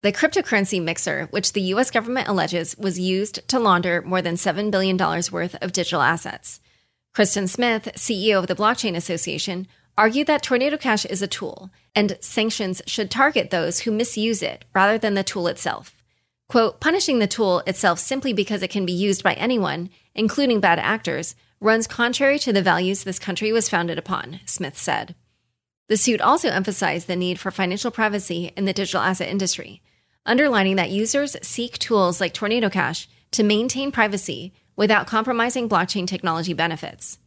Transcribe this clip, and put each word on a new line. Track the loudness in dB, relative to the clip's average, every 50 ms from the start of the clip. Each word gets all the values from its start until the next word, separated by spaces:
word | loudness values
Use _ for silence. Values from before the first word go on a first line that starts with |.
| 0
the | 0
cryptocurrency | 0 2 0 2 2 0 0 2 2 2 2 2 0 -2 -2
mixer | -2 -2 -2 -2 -4 -4 -4 -6 -4
which | -4 -2 -2 -2 -2
the | -2
U | -2 0 2 2
S | 0 2
government | 0 -2 -2 0 -4 -4 -2
alleges | 0 0 0 0 0 -2 -2 -4 -4 -6
was | -4 -4 -4 -2 -2
used | 0 0 0 0 -2 -4 -6 -12 -6
to | -2 0 2
launder | 4 4 4 4 4 0 0 -2
more | -2 0 -2 0
than | 0 0 -2
seven | -2 -2 -2 -2 0 -2 0
billion | 0 2 2 2 2
dollars | 2 2 0 0 0 -2 -2
worth | -4 -4 -4 -4 -6 -8
of | -8 -4
digital | -2 -2 -2 0 0 2
assets. | 4 4 2 0 -4 -8 -12 -10 -10 -12 -12 -14 _ _ _ _ _ _ _ _ _ _ _
Kristen | 2 2 2 2 0 0
Smith, | -2 0 0 0 0 0 -2 -4 -6 -6
C | -6 -2 -2 -2 0 2 4
E | 4
O | 4
of | 2
the | 0 -2
Blockchain | 2 2 2 2 2 -2 -2 -2
Association, | -2 -2 -2 -4 -4 -4 -4 -4 -4 -4 -4 -4 -6 -8 -10 _ _ _ _ _
argued | 2 4 4 4 2 2
that | 2 2 0 2
Tornado | 0 2 2 2 0 0
Cash | 0 2 2 2 2 2
is | -2 -2 -4
a | -2
tool, | -4 -4 -6 -6 -8 -10 -12 -18 -20 _ _ _ _ _
and | 2 2 2 0 -4
sanctions | -8 -4 0 0 0 0 0 -2 -2 -4 -4 -4 -6
should | -6 -4 -4 -4 -4
target | 2 2 2 4 4 0 -2 0
those | -2 -2 0 0 -2 -2
who | -2 -2
misuse | -2 0 -2 -2 -2 -2 -2 0 0 -2 -2
it | -6 -8 -10 -18 _ _
rather | 4 4 4 4
than | 2 2 0 0
the | 0 0
tool | -2 -4 -2 -2
itself. | -2 -2 -2 -4 -4 -4 -6 -10 -18 _ _ _ _ _ _ _ _ _ _ _ _
Quote, | 4 4 4 4 0 0
"Punishing | 0 2 2 2 2 2 2 2
the | 2
tool | 2 2 2 2 2 2 2 0
itself | -2 -2 2 2 2 2 2
simply | 0 -4 -4 -2 -2 0
because | 0 0 0 0 -2 -4
it | -4 -2
can | -2 -2 0
be | 0 0
used | 2 2 2 0 2 2
by | 0 0
anyone, | 0 0 0 0 0 0 0 -2 -4 -6 -10 _ _ _ _ _
including | -2 -2 0 2 2 2 4 4 4
bad | 4 4 4 4
actors, | 2 0 0 0 -2 -4 -4 -2 -4 -6 -8 _ _ _ _ _
runs | 2 2 4 4 2
contrary | -4 -2 0 0 0 2 2 4 4 4 2
to | 2 2 2
the | 4
values | 4 4 2 4 2 0 -2 -2 -4
this | -6 -6 -6
country | -6 -6 -4 -2 -2 0
was | 2 2 0
founded | 2 0 0 0 0 -4
upon," | -6 -4 -4 -6 -6 -6 -8 -14 -12 -8
Smith | -6 -6 -4 -6 -6 -6
said. | -6 -2 -2 -2 -2 -2 -8 -14 _ _ _ _ _ _ _ _ _ _ _ _ _ _ 0
The | 0
suit | 2 2 2 2 2
also | 4 4 4 4 2 0
emphasized | 0 0 -2 -2 -2 -2 -2 -2 -2 -2 -4
the | -4 -4
need | -2 -2 -2 -4 -4
for | -6 -8
financial | -4 -2 -2 -2 -2 -2 -4 -6
privacy | -2 0 0 0 0 -2 -4 -4 -6 -6 -6 -8 _
in | -2 -2
the | 0 0
digital | -2 -2 -2 -2 0
asset | 0 0 0 -2 -4
industry, | -4 -2 -2 -2 -2 -4 -6 -8 -16 -18 -20 _ _ _ _ _ _ _ _ _
underlining | 0 2 4 4 4 4 4 4 4 2
that | 2 0 0
users | 0 -2 0 0 0 0 0 -2 -4 -6
seek | -6 -6 -4 -4 -6 -6 -6 -8
tools | -2 2 4 4 4 4 2 0
like | -2 -2 -2
Tornado | -4 -2 0 0 2 2 2
Cash | 2 2 0 0 -2 -4 -8 _ _ _ _ _
to | 0 2 4
maintain | 4 4 2 2 0 -2 -2 -4 -2
privacy | 0 2 0 2 0 -4 -4 -6 -8 -8 -10 -14 _ _ _ _ _
without | 0 2 4 4 2 2
compromising | 2 0 0 0 2 0 0 0 0 0 -2 -2
blockchain | 2 2 2 2 0 -2 -4 -2
technology | -2 -4 -2 -2 -2 -2 0 -2 -4 -2
benefits. | -2 -2 -2 -2 -6 -8 -12 -10 -10 -10 -10 -10 _ _